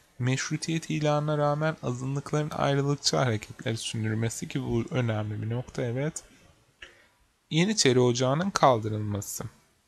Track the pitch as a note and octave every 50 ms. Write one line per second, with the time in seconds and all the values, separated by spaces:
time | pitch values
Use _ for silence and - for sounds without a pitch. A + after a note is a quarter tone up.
0 | _ _ _ - B2 B2+ C3 C3+ - - D#3 D3+ - - D#3+ E3 D#3+ - D#3 D#3
1 | D3+ D3+ D3 D3 D3+ D3+ D3+ D3 D3 D3 D3 D3 D#3 D#3+ D#3 - - B2+ B2 B2
2 | B2+ C3 C#3 C#3+ - - - D3+ D3+ D3 - - C3+ C#3+ C#3 C#3 C#3 C#3+ C#3+ C#3+
3 | - - - D#3 C#3 B2+ A2 G#2 - - - - - B2+ A2+ A2+ - - - A2+
4 | A2 A2 A2 A2 A2+ A2+ - - - E3 - C#3+ B2+ B2 A#2+ A#2 A2+ - - C3
5 | B2 A2+ A2 G#2+ G#2+ G#2+ G#2+ G#2+ G#2+ A2 A#2 B2 B2+ - - - C3+ A#2+ A#2 B2+
6 | C#3+ D#3 - - - - - - - - _ _ _ _ _ _ - - - -
7 | _ _ _ _ _ _ _ _ _ - - D#3 F3 G#3 A3 G#3+ - C3+ A#2+ B2
8 | B2 B2 A#2+ B2 C3 B2+ C3+ D#3 F3+ G3 - - - C#3+ B2+ A2+ G#2+ G#2+ A2 G#2+
9 | G#2+ G#2 G#2 G2+ G2+ - - - G#2+ A2 - _ _ _ _ _ _